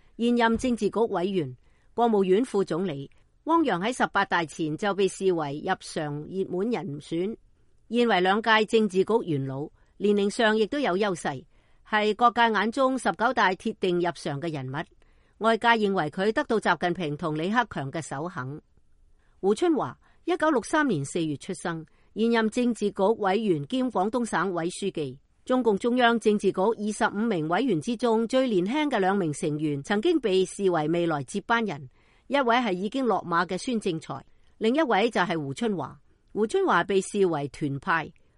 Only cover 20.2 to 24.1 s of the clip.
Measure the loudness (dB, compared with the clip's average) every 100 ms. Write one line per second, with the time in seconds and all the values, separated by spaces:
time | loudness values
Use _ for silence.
20.2 | -4 0 2 2 2 2 2 0 -2 -4
21.2 | -2 -4 -8 -8 -6 -8 -10 _ _ -2
22.2 | 2 2 2 2 0 0 -2 2 2 2
23.2 | 0 0 2 0 -2 -2 -2 0 0